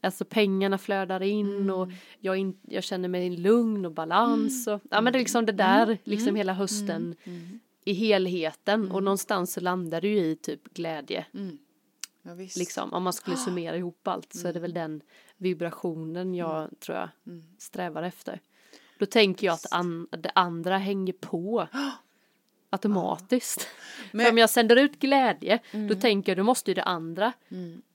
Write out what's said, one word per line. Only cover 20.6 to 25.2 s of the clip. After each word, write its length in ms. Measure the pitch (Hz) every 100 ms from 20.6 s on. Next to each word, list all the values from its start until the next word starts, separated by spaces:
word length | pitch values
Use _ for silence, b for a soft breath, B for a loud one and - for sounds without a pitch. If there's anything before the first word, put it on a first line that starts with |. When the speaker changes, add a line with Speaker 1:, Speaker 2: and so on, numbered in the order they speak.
| 175 190
Speaker 1:
hänger 340 | 196 196 185
på 480 | 185 - 170 180 226
Speaker 2:
<gasps> 120 | 165
Ah. 180 | 262 277 B B B B B _ _ _
Speaker 1:
automatiskt. 960 | 190 208 202 170 - - 247 - - - B B B B
Speaker 2:
Men 120 | 208 240
Speaker 1:
För 60 |
om 60 | 226
jag 120 | 226
sänder 260 | - 226 240
ut 220 | 285 -
glädje, 600 | 269 277